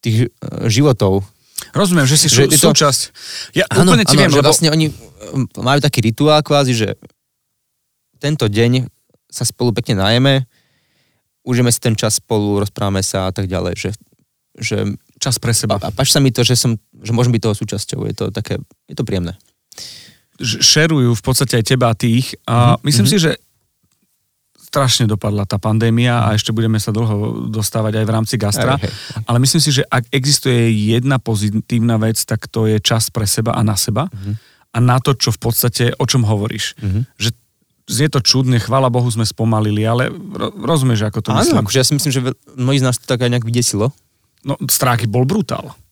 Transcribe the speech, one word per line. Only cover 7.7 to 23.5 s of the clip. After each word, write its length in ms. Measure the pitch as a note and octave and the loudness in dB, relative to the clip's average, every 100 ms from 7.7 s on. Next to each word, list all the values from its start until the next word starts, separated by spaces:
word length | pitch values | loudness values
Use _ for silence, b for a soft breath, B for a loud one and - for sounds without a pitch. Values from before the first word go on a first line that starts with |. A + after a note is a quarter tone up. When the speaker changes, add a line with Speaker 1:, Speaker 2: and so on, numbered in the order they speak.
| _ _ _ _ _ | _ _ _ _ _
Speaker 1:
tento 280 | F#2+ D3 | -4 0
deň 440 | G#2+ G#2 A#2 B2+ B2 _ _ _ _ | 0 2 2 2 -2 _ _ _ _
sa 180 | - | -4
spolu 260 | - - B2 | -4 0 -2
pekne 240 | A2 A2+ G2+ | -2 -2 0
najeme, 460 | G2 A#2+ C3+ C3+ C3 _ _ _ _ _ _ _ _ _ | 2 2 4 2 -2 _ _ _ _ _ _ _ _ _
užijeme 260 | - B2 B2 | -4 0 2
si 100 | A#2 | 0
ten 140 | B2 | -2
čas 240 | A2 A2 - | 0 -2 -4
spolu, 440 | _ A2 G#2 G2+ | _ -2 0 -2
rozprávame 400 | G2+ - G2+ G2 | -4 -4 -4 -2
sa 280 | F#2+ G2 F#2 | -2 -4 -4
a 40 | |
tak 140 | F2+ F#2+ | -4 -4
ďalej, 280 | F2+ F2+ | -4 -4
že, 160 | F2 - G#2+ _ _ _ _ _ | -4 -8 -8 _ _ _ _ _
že 220 | - A2+ G2+ G2+ G2 _ _ | -12 -6 -4 -4 -6 _ _
Speaker 2:
Čas 200 | - A#2+ | -4 -2
pre 160 | A#2+ | -2
seba. 240 | A2+ G#2+ G2+ | -2 0 -2
Speaker 1:
a, 40 | |
a 80 | - | -4
páči 200 | - C3+ | -4 0
sa 80 | D3+ | 4
mi 100 | C3+ | 2
to, 120 | A#2 | 2
že 120 | A#2+ | 0
som, 180 | A#2+ B2 A2+ _ - | 2 0 -4 _ -18
že 140 | G#2+ | -6
môžem 180 | A#2 B2 | 0 2
byť 120 | A2+ | 2
toho 120 | A2 | 0
súčasťou, 460 | G2+ G#2+ G#2 - - | -4 -6 -8 -8 -8
je 100 | G#2+ | -6
to 100 | G#2 G2+ | -6 -6
také, 260 | - G#2+ - - _ | -6 -8 -8 -10 _
je 100 | _ | _
to 80 | - | -8
príjemné. 340 | A#2+ F#2+ F2 F2+ _ _ _ B B B B B B _ | -4 -4 -4 -10 _ _ _ B B B B B B _
Speaker 2:
Ž-, 240 | B2 - | -6 0
šerujú 520 | - D3+ D#3 D#3 B2 | 2 4 4 4 2
v 100 | A2+ | 0
podstate 320 | - C3 C#3 | -2 -2 0
aj 100 | B2 G#2+ | 0 0
teba 200 | C3 B2 | 2 2
a 80 | |
tých 380 | A2 B2 A#2 B2+ - | 0 0 0 -2 -8
a 320 | - A#2 A#2+ | -2 2 4
Speaker 1:
Mhm, 80 | A#2+ | 4
Speaker 2:
myslím 220 | D3 C3 | 2 2
Speaker 1:
mhm. 60 | A2 | 4
Speaker 2:
si, 80 | G#3+ | 2
že 140 | D#3+ - _ | 0 -2 _